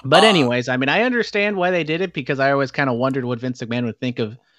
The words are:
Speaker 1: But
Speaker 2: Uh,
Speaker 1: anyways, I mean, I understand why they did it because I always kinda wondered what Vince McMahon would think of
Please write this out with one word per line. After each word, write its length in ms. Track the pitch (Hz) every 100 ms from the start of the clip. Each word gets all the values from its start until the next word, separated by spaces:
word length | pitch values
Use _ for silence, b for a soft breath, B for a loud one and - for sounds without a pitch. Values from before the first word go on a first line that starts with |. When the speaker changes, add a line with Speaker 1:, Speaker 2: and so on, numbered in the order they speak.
Speaker 1:
But 200 | 131 165
Speaker 2:
Uh, 40 | 220
Speaker 1:
anyways, 400 | 190 123 123 123
I 100 | 127
mean, 100 | 135
I 140 | 170
understand 540 | 247 240 - 208 208 196
why 140 | 180
they 140 | 180
did 160 | 151 165
it 140 | 190
because 260 | 165 127 135
I 120 | 135
always 180 | 139 135
kinda 240 | - 135
wondered 320 | 120 131 135 123
what 140 | 120
Vince 200 | 127 123
McMahon 240 | 113 120
would 160 | 120 110
think 180 | 127 123
of 200 | 110 123 b